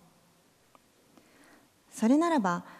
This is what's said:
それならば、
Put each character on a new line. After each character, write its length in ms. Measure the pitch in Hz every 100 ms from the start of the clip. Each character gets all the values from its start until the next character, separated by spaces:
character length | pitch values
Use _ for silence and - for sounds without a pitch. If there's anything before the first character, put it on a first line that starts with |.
| _ _ _ _ _ _ _ _ _ _ _ _ _ _ - - _ _ _
そ 160 | - 220
れ 80 | 285
な 140 | 339
ら 100 | 311
ば、 240 | 190 175 - -